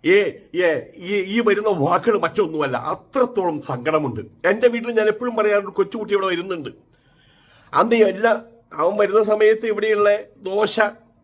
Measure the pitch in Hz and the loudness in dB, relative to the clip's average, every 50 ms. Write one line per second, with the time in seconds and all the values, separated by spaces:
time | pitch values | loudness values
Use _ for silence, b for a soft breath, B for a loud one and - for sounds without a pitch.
0 | _ 147 180 208 202 160 - - - _ - 165 180 170 156 131 113 - - - | _ 4 4 4 4 0 -4 -10 -20 _ -4 0 0 2 0 0 -6 -10 -18 -16
1 | 180 180 202 202 185 185 196 233 233 226 196 202 208 220 202 170 139 160 175 180 | -8 -4 -2 -2 -2 -2 -2 0 2 2 2 2 2 0 0 0 2 2 2 2
2 | 175 240 214 196 160 165 - 208 202 160 156 151 147 135 131 - - 143 180 - | 2 2 0 2 0 -2 0 -2 -2 -2 -2 -2 -2 -2 -2 -4 -4 -6 -8 -8
3 | - _ _ 269 247 240 240 208 185 175 156 147 - - 131 123 120 151 156 156 | -10 _ _ 0 0 0 0 -2 -2 -2 -2 -4 -6 -6 -8 -4 -2 0 0 0
4 | 151 131 - - 101 - _ _ - 170 202 226 247 240 233 233 233 240 233 220 | 0 0 -6 -8 -12 -12 _ _ -2 0 0 0 -2 -4 -4 -4 -6 -2 -2 0
5 | 214 214 214 214 247 247 226 226 214 214 208 202 196 190 - - 196 196 - 233 | 0 0 0 -2 -4 -6 -2 0 0 2 2 0 -2 -2 -2 -2 -2 -2 -2 -10
6 | 214 190 202 196 190 190 180 170 180 190 185 165 139 120 - _ _ _ b b | -6 -2 -2 0 0 0 -2 -4 -4 -6 -8 -8 -8 -12 -14 _ _ _ b b
7 | b b b b b b b b b b b b b b b 139 180 233 233 233 | b b b b b b b b b b b b b b b 0 2 2 4 4
8 | 214 196 185 190 214 226 214 - - - - - _ _ - 147 151 175 196 208 | 4 2 2 0 0 0 0 0 -4 -14 -20 -20 _ _ -6 -2 -2 -2 2 2
9 | 208 196 190 220 214 208 214 214 214 214 220 220 226 226 214 202 208 220 214 208 | 0 2 4 2 2 2 2 4 4 4 4 2 0 -4 -4 -2 0 0 0 2
10 | 208 202 202 214 240 - _ _ - 185 190 208 214 208 - - 214 208 226 - | 4 2 2 2 -2 -12 _ _ -10 -6 -2 -2 -2 -2 0 0 -2 -2 -2 -10
11 | _ _ _ _ | _ _ _ _